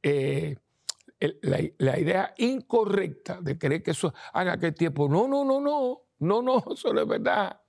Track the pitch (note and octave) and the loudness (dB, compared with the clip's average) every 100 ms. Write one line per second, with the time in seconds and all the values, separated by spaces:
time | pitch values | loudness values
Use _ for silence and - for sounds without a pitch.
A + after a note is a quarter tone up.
0 | D3 C#3+ C3+ C#3 D#3+ C#3 _ _ - - | 2 0 0 -2 -4 -8 _ _ -14 -14
1 | - _ D3 - - - D#3 _ C3 B2+ | -18 _ -4 -2 -4 -2 -2 _ 0 2
2 | D#3 F#3 - - A#3+ C4 - A#3 G#3 G3 | 0 0 -2 0 0 0 0 0 2 0
3 | F3+ - - F3+ D#3+ C#3 C#3+ D#3 - D#3+ | -2 -8 -12 -8 -6 -2 -2 -2 -2 -2
4 | E3 - - - F#3 E3+ E3+ D#3 E3+ C#3+ | -2 -4 -6 -2 0 0 -2 0 -2 2
5 | C#3+ D#3+ B3+ C#4 C#4 C4+ C#4+ D4 B3+ B3+ | 2 4 2 2 2 2 2 0 -2 -4
6 | _ _ D#3+ G#3+ B3 B3+ - - - G#3+ | _ _ 0 2 2 0 0 -4 0 0
7 | - - A3 G#3+ F#3+ - | 0 0 2 2 0 -6